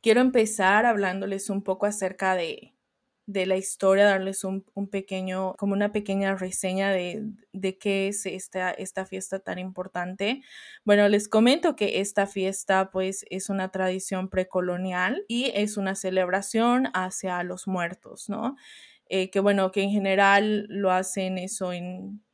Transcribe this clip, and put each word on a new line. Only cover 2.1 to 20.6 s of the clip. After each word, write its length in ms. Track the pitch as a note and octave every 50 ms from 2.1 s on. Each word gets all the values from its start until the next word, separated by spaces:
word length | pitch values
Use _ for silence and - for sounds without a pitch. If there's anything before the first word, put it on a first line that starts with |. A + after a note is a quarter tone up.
| F#3+ - G3 F#3+ F#3
de, 400 | F3+ E3+ D#3+ - - - - _ _ _ _ _ _ _ _ _ _ _
de 180 | - F#3+ G3 F#3
la 100 | F#3 F#3
historia, 480 | F#3+ F#3+ - - - G3 F#3+ F#3+ G3 G3+
darles 400 | G#3 G3 F#3+ F#3+ G3 F#3+ - -
un, 220 | F#3+ F#3+ G3 F#3+ _ _
un 160 | G3+ G3+ F#3+
pequeño, 640 | - G3 F#3+ - F#3+ F#3+ F#3 F#3 F#3 F#3+ F#3+ F#3+ F#3
como 160 | - G3+ G3+ G3
una 200 | G3 G3+ G3+ G#3
pequeña 420 | G#3+ G#3 - G3 G3 G3 G3 G3
reseña 560 | F#3 F#3 F#3 F#3 - - F#3 F#3 F#3+ G3 G3
de, 320 | G3 F#3 F3+ F3+ - D3 C#3+ - G3+ _ _ _ -
de 240 | F#3+ F#3 F#3+ F#3+
qué 320 | _ - G#3 G3 G3 G3 G3
es 160 | G3+ - -
esta, 460 | F#3+ D#3+ F#3+ - - - F#3+ F#3 F#3
esta 340 | - - F#3 - - F#3+ F#3+
fiesta 340 | - - F#3+ F#3+ - F#3+ F#3+
tan 180 | _ F#3+ F#3
importante. 840 | F3+ F#3 F#3 F#3 - F3+ F#3+ _ F3+ F3 F3+ F#3 - G3 G#3 C4 C#4 _ - - - - - - - _
Bueno, 240 | G#3 G3+ G#3 G#3
les 220 | G3+ G#3+ G#3 G#3 -
comento 480 | - A3 A3+ B3 C#4 E4+ F4 E4+ -
que 240 | - G#3 F#3+ - F#3
esta 260 | G3 G3+ - G#3 G3
fiesta, 600 | G3 - G3 F#3 F#3+ F#3+ - - - F#3+ F#3+ F#3+ F#3+
pues, 320 | - F#3+ F#3 F#3+ G3 - - -
es 200 | - F#3+ - -
una 220 | G3 G3 F#3+ F#3+
tradición 560 | - F#3+ F#3 F#3 F#3 F#3+ F#3 - G3 F#3 F#3
precolonial 960 | F#3+ - F#3+ F#3 F#3 - F#3 F3+ F3+ F3 F3 F#3 F#3+ F3+ F3+ F3+ G3 C4 F#4 G4+ _
y 220 | A#3 A#3+ B3+ C4+ -
es 240 | G3+ G#3 G#3+ G#3
una 180 | G#3+ G3 F#3+ G3
celebración 920 | - - F#3 F#3 F#3 F#3 F3+ F3+ G3+ G3 - - A3 A3+ A#3+ A#3+ B3+ C4 - -
hacia 480 | F#3 F#3 F#3 F#3 - - F#3 F3+ F3+ F3
los 240 | F3+ F#3 F#3 -
muertos, 600 | G3 F#3+ F3+ F3 E3+ F#3 _ _ - - - -
¿no? 300 | - G3 - - B3+ C#4 _ - - - - - - _ _ _
Eh, 220 | _ - F#3+ F#3 F#3+
que 100 | - G3+
bueno, 320 | G3 G3+ G3+ G3+ F#3+ F#3
que 120 | F#3+ G3+ G3
en 80 | G3
general 720 | G#3 G#3 F#3+ G3 F#3+ F#3+ G3+ G3 G3 G3+ G#3+ G#3+ G#3+ G#3